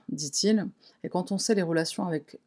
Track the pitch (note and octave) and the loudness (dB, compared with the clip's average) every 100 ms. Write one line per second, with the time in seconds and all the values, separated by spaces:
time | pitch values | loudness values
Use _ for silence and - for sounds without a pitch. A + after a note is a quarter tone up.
0 | - D3+ D3 - G3+ A3 - - - _ | -8 -8 -4 0 2 2 0 -8 -20 _
1 | - F3+ F3+ F#3+ - G3+ E3+ E3 E3 - | -4 -4 -2 -2 2 2 4 2 0 -2
2 | F#3 D#3 - - | -2 -4 -6 -10